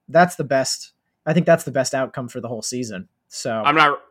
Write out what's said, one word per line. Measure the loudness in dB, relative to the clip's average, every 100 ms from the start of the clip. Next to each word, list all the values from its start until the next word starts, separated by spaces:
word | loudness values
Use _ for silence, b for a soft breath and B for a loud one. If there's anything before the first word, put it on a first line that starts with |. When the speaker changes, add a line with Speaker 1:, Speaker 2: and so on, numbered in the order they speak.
| 0
Speaker 1:
that's | 4 4 0
the |
best. | -2 0 0 -6 -10 _ _ _ 0
I |
think | 0 4
that's | 2
the | 2
best | -4 -2
outcome | -4 -6 -8 -12
for | -10
the | -10
whole | -8
season. | -8 -8 -8 -10 -14 _ _
So | -10 -6
Speaker 2:
I'm | 0 2 4
not, | 4 2 -8